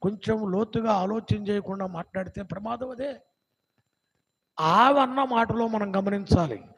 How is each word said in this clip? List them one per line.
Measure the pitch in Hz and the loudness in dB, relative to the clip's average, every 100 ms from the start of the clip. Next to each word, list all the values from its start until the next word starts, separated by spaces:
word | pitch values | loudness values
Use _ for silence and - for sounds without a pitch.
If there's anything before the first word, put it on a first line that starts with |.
కొంచెం | 185 208 - 220 208 | -4 -2 -2 -2 0
లోతుగా | 185 220 226 226 | -2 -2 -2 0
ఆలోచన | 202 185 220 220 208 202 | 2 0 -2 -2 -2 0
చేయకుండా | 202 190 196 190 | -4 -4 -6 -6
మాట్లాడితే | 170 175 190 180 - | -8 -8 -8 -8 -10
ప్రమాదం | 196 170 220 233 254 | -10 -8 -8 -8 -8
అదే. | 240 277 240 _ _ _ _ _ _ _ _ _ _ _ _ _ - | -8 -8 -10 _ _ _ _ _ _ _ _ _ _ _ _ _ -2
ఆమె | 160 190 254 285 | 2 6 6 6
అన్న | 262 262 | 4 0
మాటలో | 262 233 226 220 226 | 0 2 2 0 0
మనం | 220 202 196 | -2 -2 -2
గమనించాలి. | 196 202 196 175 160 107 - | 0 -2 4 4 4 -4 -12